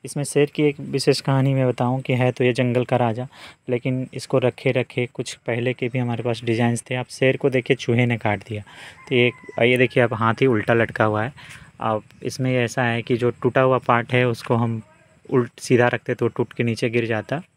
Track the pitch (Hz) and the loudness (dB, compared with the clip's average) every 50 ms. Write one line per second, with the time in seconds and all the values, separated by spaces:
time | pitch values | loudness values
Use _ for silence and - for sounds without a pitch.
0 | - 131 - 151 143 - - 143 143 143 _ - 151 147 143 - 139 135 139 139 | -14 -8 -6 -6 -6 0 2 2 2 2 _ 0 0 0 0 -2 -8 -4 -4 0
1 | - 147 135 - - - 135 135 135 139 135 135 131 127 123 - 127 123 127 131 | 2 2 2 2 2 0 2 2 2 2 2 2 2 0 2 0 0 0 0 -2
2 | 127 - 131 120 127 127 123 - 127 123 120 131 127 123 117 123 120 - 127 120 | -2 -2 0 2 2 0 2 2 0 2 2 2 0 2 2 0 0 0 0 2
3 | 120 117 110 120 127 139 - - - - - _ _ - 123 120 - 135 127 127 | 2 0 0 -4 -8 -12 -14 -20 -20 -20 -20 _ _ -4 -4 -2 -2 -4 -4 -4
4 | 131 - - 127 - - - 131 123 123 - - - 135 120 127 117 _ - 127 | -6 -8 -10 -14 -6 -2 0 0 0 0 -2 0 -2 0 0 0 -2 _ -4 -6
5 | 123 123 _ - 120 - - _ _ - 117 120 120 127 123 - 135 117 120 127 | -6 -6 _ -10 -10 -10 -12 _ _ -4 -4 -2 -2 -2 -2 -2 -6 -4 -2 -2
6 | 123 120 117 113 113 123 117 113 120 117 113 113 120 117 120 113 - - 127 127 | -2 -2 -4 -4 -2 -4 -4 -2 -2 -2 0 2 2 0 0 -2 -6 -8 -8 -8
7 | 120 _ - - 131 131 131 - - 139 123 131 120 - 139 - - - 117 120 | -8 _ -4 0 2 2 2 2 -2 0 0 0 0 0 -2 -2 0 0 2 2
8 | 123 120 120 107 - 110 104 98 - - 110 104 104 - - - - - - - | 2 0 0 -2 -2 -2 -2 -2 -6 -10 -10 -10 -10 -14 -20 -20 -20 -20 -20 -20
9 | - - 139 123 120 123 - - - - - - 117 123 127 123 131 120 - 135 | -8 0 2 2 2 2 0 -4 -20 -12 0 2 2 4 4 4 2 2 4 2
10 | 120 107 120 107 113 113 113 - 135 135 117 104 101 - 120 117 113 107 - - | 2 2 0 0 0 0 2 2 2 2 2 0 2 2 2 2 2 0 0 0
11 | 113 110 107 107 110 135 - - - - - - - - _ - - 110 110 107 | 0 2 2 -2 -4 -6 -8 -14 -20 -20 -20 -20 -20 -20 _ -6 -4 -4 -4 -4
12 | 104 _ - - - - - - 131 127 127 127 120 113 - 135 127 120 117 117 | -6 _ -20 -12 -12 -10 -6 -4 -2 0 0 0 0 0 0 0 0 0 0 -2
13 | 110 - 127 113 120 120 113 - - 127 120 135 131 131 131 123 - - 123 117 | -2 -2 -2 0 0 -2 -2 0 -4 0 2 4 4 4 2 2 2 2 2 2
14 | 117 - 127 123 123 123 113 - - - 123 117 120 117 113 110 - _ _ _ | 2 0 2 2 2 2 0 -4 -2 0 0 0 2 -2 -4 -6 -10 _ _ _
15 | _ _ _ _ _ - - 131 120 117 _ - - - 135 113 120 120 123 117 | _ _ _ _ _ -2 0 0 0 -2 _ -16 0 2 2 4 4 2 0 -2
16 | _ - 123 - 120 113 - - 120 - - - 120 117 113 - 131 120 113 120 | _ -6 -4 -2 -4 -4 -2 -4 -6 -6 -4 -4 -4 -2 -2 -2 -4 -2 -2 -2
17 | 117 110 113 107 104 - 131 156 190 _ _ | -2 -2 -4 -4 -4 -6 -8 -8 -8 _ _